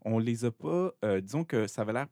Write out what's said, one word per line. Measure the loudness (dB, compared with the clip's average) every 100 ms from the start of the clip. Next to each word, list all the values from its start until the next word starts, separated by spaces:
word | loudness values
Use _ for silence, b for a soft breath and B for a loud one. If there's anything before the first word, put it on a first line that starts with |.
on | 0 2
les | 2 0
a | -2
pas, | -2 -2 0 0 -2
euh, | 0 0
disons | 0 -4
que | 0 0 0
ça | -2
avait | -2
l'air | -2 -4